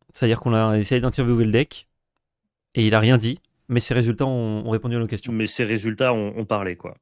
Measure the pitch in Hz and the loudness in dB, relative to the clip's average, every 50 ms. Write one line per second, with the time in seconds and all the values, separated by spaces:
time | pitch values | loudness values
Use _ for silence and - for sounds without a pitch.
0 | _ _ - - 131 113 113 113 - 123 113 110 113 110 107 107 104 - 131 123 | _ _ -8 -2 0 0 0 0 0 0 2 2 2 2 2 0 0 2 0 0
1 | 117 127 - - 127 120 120 117 117 110 104 117 151 - - - - _ _ _ | 0 0 -2 0 0 0 2 2 2 2 2 2 0 0 -6 -20 -20 _ _ _
2 | _ _ _ _ _ _ _ _ _ _ _ _ _ _ - 117 110 107 107 110 | _ _ _ _ _ _ _ _ _ _ _ _ _ _ -2 2 2 4 4 4
3 | 107 117 127 117 107 117 135 - _ _ _ _ _ - 120 120 - - 123 123 | 6 6 6 6 4 2 -4 -4 _ _ _ _ _ -2 -2 -2 0 0 0 0
4 | 117 117 110 - 143 131 131 123 117 110 107 107 120 117 110 110 - 123 117 120 | 2 0 0 0 -2 -2 -2 -2 -2 -2 -4 -4 -4 -2 -4 -2 -2 -2 -4 -2
5 | 117 107 113 104 - 120 117 110 110 104 - - 123 104 113 110 98 113 110 - | -4 -4 -6 -8 -8 -6 -4 -2 -2 -4 -2 -4 -2 -2 -2 -4 -4 -4 -4 -2
6 | 131 127 120 110 104 104 - 113 110 - 110 104 98 92 87 - - 87 - _ | 0 0 0 0 -2 -4 -6 -8 -6 -4 -4 -2 -2 -4 -6 -8 -12 -16 -16 _